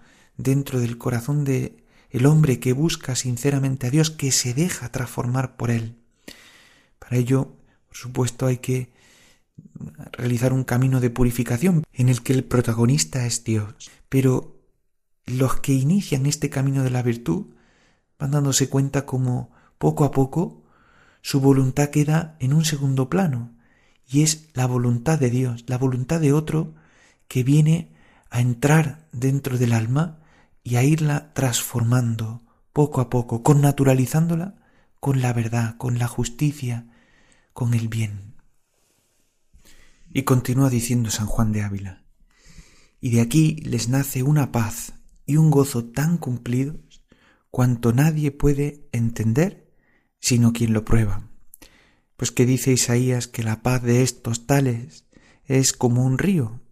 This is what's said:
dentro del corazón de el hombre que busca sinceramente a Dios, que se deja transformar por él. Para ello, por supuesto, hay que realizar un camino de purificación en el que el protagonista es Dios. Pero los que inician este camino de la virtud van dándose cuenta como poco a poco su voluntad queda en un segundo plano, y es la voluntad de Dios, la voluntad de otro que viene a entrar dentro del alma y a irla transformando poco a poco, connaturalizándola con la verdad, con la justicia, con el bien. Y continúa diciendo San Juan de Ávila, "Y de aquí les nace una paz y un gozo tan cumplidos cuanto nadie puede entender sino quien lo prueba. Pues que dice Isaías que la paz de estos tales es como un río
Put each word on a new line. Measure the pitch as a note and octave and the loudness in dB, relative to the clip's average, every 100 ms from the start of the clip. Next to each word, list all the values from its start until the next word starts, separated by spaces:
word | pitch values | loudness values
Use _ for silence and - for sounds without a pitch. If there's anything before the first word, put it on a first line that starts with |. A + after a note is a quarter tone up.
| _ _ _ - | _ _ _ -6
dentro | B2+ C3+ C#3 B2+ | 0 0 0 -2
del | A#2+ A#2+ | -2 -4
corazón | C3 A#2+ A#2+ D3 | -4 -4 -2 -2
de | C#3 C3 C3 - _ _ _ | 0 -2 -4 -10 _ _ _
el | A#2 C3+ | 2 4
hombre | D#3 D3+ A#2 | 6 4 2
que | B2+ | 0
busca | B2+ E3 - - | 0 0 -2 -6
sinceramente | B2 B2+ A#2+ C#3+ C#3 C3+ B2 B2 | -6 -4 -2 -2 0 -2 -2 0
a | |
Dios, | D3 D#3+ | 0 0
que | D#3 C#3 | -2 -2
se | B2 B2 | -2 -2
deja | A#2+ F3+ - B2+ | -2 -2 -4 -8
transformar | C3 B2 - B2 B2+ B2+ - | -8 -8 -6 -4 -2 -4 -6
por | A#2+ | -2
él. | A#2 A2+ A#2 _ _ - - - - _ _ _ _ | -2 -4 -12 _ _ -20 -20 -20 -20 _ _ _ _
Para | - B2 | -4 -2
ello, | A#2+ C3 C3+ - _ _ _ | 0 0 -2 -10 _ _ _
por | - | -18
supuesto, | B2 B2+ B2 - C3 | -10 -4 -4 -2 -2
hay | B2 | -2
que | - B2+ B2 _ _ _ _ _ _ - - - - - - | -4 -6 -6 _ _ _ _ _ _ -20 -20 -18 -16 -16 -18
realizar | - A#2+ A#2+ B2+ | -8 -4 0 0
un | C3 | 0
camino | C3 B2 C3 C3 | 0 0 2 2
de | B2 | 0
purificación | A#2+ B2 - A#2 A#2+ F3 E3 D#3 | 2 0 0 -2 0 2 0 -2
en | - B2+ | 0 2
el | B2 | 2
que | - | 0
el | C3 | -2
protagonista | A#2+ B2 A#2+ A2+ A#2 D3 - C3+ A#2+ | 0 0 0 2 2 2 -2 -4 -4
es | - | -6
Dios. | - A2 G#2 - - - - | -2 -4 -4 -12 -20 -20 -4
Pero | C3+ C3 B2+ - - _ _ _ _ _ _ - | 0 2 2 -4 -14 _ _ _ _ _ _ -8
los | B2+ C3 - | -2 0 2
que | - | 2
inician | C3+ C3+ G3 - C#3 C#3 | 0 2 0 0 -2 0
este | D3 D3 | -2 -4
camino | C#3 C3+ C3+ | -2 -2 0
de | C3 | 0
la | B2+ | 0
virtud | B2 A#2 A#2 E3+ G#3 - _ _ _ _ _ - | -2 -2 -4 -6 -6 -16 _ _ _ _ _ -10
van | C#3 | -2
dándose | D3 C#3+ C3 C3 | 0 0 0 0
cuenta | C3+ C#3 C#3 C3 | 0 0 -2 -4
como | C3 B2+ B2 B2 _ _ - | -4 -2 -4 -6 _ _ -4
poco | - D3+ | -2 2
a | C#3+ | 2
poco | - C3 - G#3 - _ _ _ _ _ _ | 2 0 0 -4 -6 _ _ _ _ _ _
su | - C#3+ | -4 2
voluntad | C3+ C3+ C3 B2 D3 | 4 4 2 0 0
queda | D3 D3 D#3+ E3+ - | 2 2 0 -2 -4
en | B2+ | 0
un | D3+ | 2
segundo | D#3 D3 C#3 C3+ C3 | 2 0 -2 0 0
plano, | F3 F#3 A#2+ A#2+ - _ _ _ _ _ | 0 0 -2 -6 -14 _ _ _ _ _
y | C#3 | 2
es | D#3 - - | 2 0 -6
la | - B2+ | -4 -2
voluntad | B2 B2 A#2+ A#2+ D#3+ | 0 0 0 0 0
de | B2+ | 2
Dios, | B2 B2+ A#2 - | 0 -2 -4 -6
la | B2+ | -2
voluntad | C3 B2+ B2+ E3+ | -2 -2 -2 0
de | D3+ | 2
otro | D3 D#3 D#3 D#3+ - _ _ _ _ - | 2 0 -4 -4 -10 _ _ _ _ -8
que | B2+ | -2
viene | B2+ D3 D#3 E3 D#3+ _ _ _ _ | 2 4 4 2 -4 _ _ _ _
a | A#2+ | -2
entrar | B2 A#2+ C#3+ D#3 D#3 - _ | -2 0 4 4 2 -4 _
dentro | B2+ C3+ C3+ C3+ B2 | -6 -2 -2 -2 0
del | A#2+ | 0
alma | A2+ A2 C3+ E3 - _ _ _ _ | 0 0 0 -2 -6 _ _ _ _
y | A2+ A#2+ | -4 0
a | |
irla | C3+ D#3 D3+ C#3+ - | 2 2 0 -2 -4
transformando | - C3+ A#2+ - B2 A2+ B2 A#2+ A2+ A2 A#2 - _ _ | -2 -2 -2 -4 -2 2 2 0 -2 -6 -10 -16 _ _
poco | - D3 C#3 | 0 0 0
a | B2 | 0
poco, | B2 A#2 A#2 | -2 -2 0
connaturalizándola | C3 D3 C#3+ C#3 C3+ C3 B2+ D#3+ E3 E3+ F3+ - _ _ _ _ | 4 6 4 4 4 4 2 0 0 -2 -6 -12 _ _ _ _
con | C#3 C3+ | -2 0
la | B2 | 0
verdad, | A#2+ A2+ A#2+ A2+ A2+ | -2 -2 -2 -4 -4
con | B2+ A#2+ | -6 -4
la | A#2+ | -4
justicia, | - A#2+ - D3+ C#3+ B2 A#2 - _ _ _ _ _ _ | -4 -6 -2 -4 -4 -6 -8 -12 _ _ _ _ _ _
con | - A#2+ | -6 -2
el | A#2 A2+ | -2 -2
bien. | A2 A2 G2+ G2+ - - _ _ _ _ _ _ _ _ _ _ _ _ - - _ - | -4 -6 -8 -16 -20 -20 _ _ _ _ _ _ _ _ _ _ _ _ -20 -20 _ -10
Y | C3+ | -4
continúa | C3 B2+ B2 B2+ C#3 | 0 0 2 2 2
diciendo | A#2+ A#2 B2 A2+ | 0 0 0 -2
San | - G#2 | -4 -2
Juan | - A2 | 0 0
de | G#2+ | 0
Ávila, | G#2 G2 G2 G2 _ _ _ _ - - - _ _ _ | -4 -6 -10 -16 _ _ _ _ -20 -20 -20 _ _ _
"Y | C3 | 0
de | A#2 | 2
aquí | A#2 D#3 D#3 D#3 | 4 4 2 0
les | B2 A#2+ A2+ | -4 -4 -2
nace | C3+ C3+ C3 | -2 -2 -2
una | C3 D3+ C3 | 2 2 2
paz | A#2 G#2 - - - - - - | 0 -2 -4 -12 -16 -20 -14 0
y | D3 | 4
un | D#3+ | 6
gozo | C#3 C#3 A#2+ | 6 4 0
tan | A#2 B2+ D3+ E3+ | -6 -4 -2 -2
cumplidos | C3 A#2+ A#2+ B2 C#3 D#3 - - _ _ _ _ _ | -2 -6 -2 -2 -2 -6 -16 -20 _ _ _ _ _
cuanto | - B2+ A#2 A#2 | 0 0 2 2
nadie | A#2+ D3+ D3+ D3 | 4 2 2 -2
puede | - C#3+ C#3+ D3 D3 - | 0 2 2 -2 -6 -8
entender | A#2+ A#2 - A2 A2+ F3+ - _ _ _ _ _ _ | -2 -2 -2 0 2 0 -2 _ _ _ _ _ _
sino | - A#2+ A#2 | 0 4 4
quien | A#2 A#2 | 2 0
lo | A2 | 0
prueba. | G#2+ A2+ G#2 G2 - - - - - _ _ _ _ - | 2 2 2 -2 -6 -18 -20 -20 -20 _ _ _ _ -8
Pues | - | -4
que | - | 2
dice | B2 C3 - | 2 2 2
Isaías | B2+ - A#2+ B2+ B2 A#2+ | 0 2 0 0 -2 -4
que | - | -6
la | A2+ A2 | -4 -2
paz | B2+ B2+ | 0 0
de | A#2+ A#2+ | 2 4
estos | C3 - - A#2 - | 2 0 -6 -4 0
tales | C#3 C3+ A#2 B2+ - _ _ _ _ | 2 2 -2 -8 -18 _ _ _ _
es | - C3+ C3+ | -2 0 2
como | - B2+ A#2+ | 2 2 2
un | C3 C3 | 2 2
río | D3+ F#3 A2+ A#2 - | 2 0 0 -6 -14